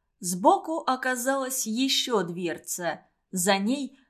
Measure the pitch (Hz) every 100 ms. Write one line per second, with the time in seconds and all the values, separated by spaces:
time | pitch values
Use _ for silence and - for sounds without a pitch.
0 | _ - 180 180 269 381 - 330 269 262
1 | 262 247 254 269 262 262 220 226 269 269
2 | 262 214 175 175 170 151 - - 165 -
3 | _ _ - 185 185 196 202 285 254 -